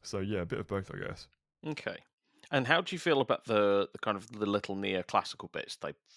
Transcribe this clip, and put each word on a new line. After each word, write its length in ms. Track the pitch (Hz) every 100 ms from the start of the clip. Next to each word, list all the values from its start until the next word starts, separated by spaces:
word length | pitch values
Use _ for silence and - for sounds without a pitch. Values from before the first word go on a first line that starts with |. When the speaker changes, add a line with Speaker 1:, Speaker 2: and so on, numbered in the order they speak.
Speaker 1:
So 180 | - 101
yeah, 200 | 98 104
a 60 | 85
bit 140 | -
of 60 | 101
both, 240 | 98 95
I 40 | -
guess. 300 | - 95 - _ _ _ 156
Speaker 2:
Okay. 300 | 151 - - - _ _ _ -
And 160 | 147 123
how 140 | 165
do 140 | 190
you 60 | 180
feel 200 | 175 143
about 240 | 131 117
the, 440 | - 107 104 101 98
the 60 | -
kind 180 | - 101
of 140 | 113
the 160 | 107 101
little 300 | 101 - 98
neoclassical 760 | 98 92 90 104 - - 90
bits 240 | 76 - -
they, 180 | 78 73 _